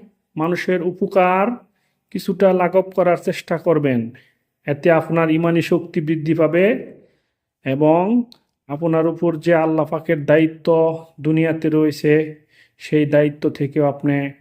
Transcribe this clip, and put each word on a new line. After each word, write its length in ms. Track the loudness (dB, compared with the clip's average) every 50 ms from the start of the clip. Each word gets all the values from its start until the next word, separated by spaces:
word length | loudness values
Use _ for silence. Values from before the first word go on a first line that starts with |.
| -8 -14 _ _ _ _ _
মানুষের 440 | -4 -4 -2 -4 -4 -2 -2 -2 -2 -2
উপকার 600 | -4 -4 -4 -6 -2 2 2 2 4 2 2 0 -2 -4 -6 -12 _ _ _ _ _ _ _ _ _ -12
কিছুটা 320 | -8 -6 -6 -2 2 2 2 4
লাঘব 320 | 2 0 0 0 0 -2 0 -2
করার 240 | 0 0 2 0 0 -2
চেষ্টা 320 | -4 -6 -6 -6 -6 -6 -4
করবেন। 420 | 0 0 0 2 2 0 0 -2 -4 -6 -10 -16 _ _ _ _ _ _ _ _ _ -6
এতে 200 | -6 0 2 2
আপনার 360 | 2 2 2 0 0 0 0 0
ইমানি 300 | 0 0 0 0 0 0
শক্তি 380 | 0 0 -2 -2 -2 -4 -6 -6
বৃদ্ধি 320 | -4 -2 -4 -4 -2 -2 0
পাবে 300 | 0 0 2 2 2 2 2 0 -2 -6 -12 -20 -20 _ _ _ _ _ _ _ _ _ _ _ _ -6
এবং 360 | -4 -2 2 2 4 4 2 2 2 0 0 -2 -4 _ _ _ _ _ _ _ -12
আপনার 360 | -8 -4 -2 0 0 0 0 0
উপর 240 | -2 -2 -2 -2 -2 -2
যে 160 | 0 2 2
আল্লাহ 300 | 2 2 2 0 0 -2
পাকের 340 | -2 -4 -6 -2 -2 -2 -2 2
দায়িত্ব 420 | 2 4 4 4 2 -2 -2 0 0 2 2 2 0 -2 -4 -10 -16 _ -6
দুনিয়াতে 460 | -4 0 0 2 0 0 -2 -2 -2 0
রয়েছে, 440 | 2 2 2 0 0 0 2 2 2 2 2 -2 -6 -14 _ _ _ _ _ _ _ _
সেই 240 | -6 -2 0 0 2
দায়িত্ব 380 | 2 4 2 2 2 0 -2 -4 -4
থেকেও 340 | -4 -4 -6 -4 -2 0 0
আপনি 320 | 0 0 -2 -2 -2 -2 -2 -4 -6 -10 -14